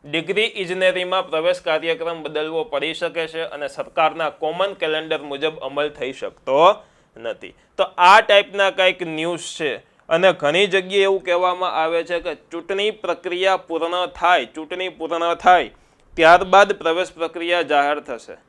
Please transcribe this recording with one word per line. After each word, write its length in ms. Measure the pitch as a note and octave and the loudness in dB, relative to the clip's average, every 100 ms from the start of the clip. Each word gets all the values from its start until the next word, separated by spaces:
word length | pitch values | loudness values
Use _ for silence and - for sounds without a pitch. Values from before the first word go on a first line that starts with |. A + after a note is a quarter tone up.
ડિગ્રી 460 | D3 D#3 D#3+ F#3+ A3 G#3+ | -4 -6 -2 -2 -2 -4
ઇજનેરીમાં 640 | F3+ F3+ F#3 F3+ F3+ F#3 F3+ | -6 0 0 0 -2 -2 -2
પ્રવેશ 300 | D#3 E3 F3+ F3 | -2 0 -2 -2
કાર્યક્રમ 520 | D#3 E3 D#3+ E3 E3 | -2 -2 -4 -4 -6
બદલવો 400 | D3 D3+ D#3 E3 D#3 | -6 -6 -4 -4 -4
પડી 240 | C#3+ D3 D#3 | -4 -4 -4
શકે 260 | E3+ D#3+ D#3+ | -6 -6 -6
છે 100 | D#3+ E3 D3 | -6 -8 -8
અને 100 | C#3+ - | -10 -8
સરકારના 540 | - - D#3+ D#3+ D#3 - | -8 0 0 0 -6 -4
કોમન 340 | D#3 F3 G3 F#3+ | -6 -2 -4 -2
કેલેન્ડર 400 | D#3+ D#3 D#3+ D#3 D3 | -2 -2 -4 -6 -6
મુજબ 240 | C#3 D#3 D#3 C3+ | -4 -4 -4 -8
અમલ 200 | C#3 D3 D3 | -4 -4 -4
થઈ 180 | C3 C3+ | -10 -8
શકતો 400 | G2+ - - C3+ E3+ G#3 - _ _ - | -12 -10 0 6 6 4 -8 _ _ -14
નથી. 360 | A2+ G#2+ F#2+ - _ - | -12 -10 -14 -20 _ -4
તો 60 | F#3 - F3 | -4 4 8
આ 80 | G#3 | 8
ટાઈપના 500 | A3 G3+ G3+ G3+ G3 F#3 | 8 2 2 0 0 2
કંઈક 220 | F#3 F3+ E3+ D#3 | 0 0 -6 -4
ન્યૂઝ 280 | E3 E3+ - - | -4 -4 -8 -6
છે 140 | D#3 A#2 _ _ - | -4 -4 _ _ -2
અને 200 | E3 F#3 E3 | 2 2 2
ઘણી 240 | D3 E3 G3+ | 0 2 2
જગ્યાએ 340 | F#3+ F#3 G3 G3 | 0 0 0 2
એવું 160 | G3 F3+ | 0 0
કહેવામાં 500 | F3 F3+ F3+ F#3 C#3 | 0 0 -2 -4 -2
આવે 200 | D#3+ E3 E3+ | -2 -2 -2
છે 80 | F3 E3+ | -6 -6
કે 80 | D3+ _ | -12 _
ચૂંટણી 400 | E3+ E3+ G3 G#3 G#3+ F3 | -14 -6 -4 -4 -4 -6
પ્રક્રિયા 580 | E3+ F#3 F3 F#3+ F#3 - | -6 -6 -2 0 0 -2
પૂર્ણ 280 | E3 E3 F3+ F3 F3 | -6 -4 -4 -4 -2
થાય, 320 | F3 F3 A#2+ D#3 | 2 2 0 -12
ચૂંટણી 360 | D#3 F3+ F#3 E3 | -10 -8 -8 -8
પૂર્ણ 260 | D#3+ E3+ E3+ E3+ F3+ | -6 -4 -2 2 6
થાય 280 | F3+ A#2 _ _ _ _ - | 6 4 _ _ _ _ 2
ત્યારબાદ 580 | D#3+ F3+ F#3 F#3+ G3+ G3 | 6 6 6 6 6 2
પ્રવેશ 280 | D#3+ E3 F3 - | -2 -2 -4 -6
પ્રક્રિયા 460 | D#3+ F3 E3+ F3 D3+ | -8 -6 -2 -2 2
જાહેર 240 | D3 C#3+ D3 C#3 | 0 2 -2 -6
થશે. 260 | A#2 - F2 | -14 -14 -20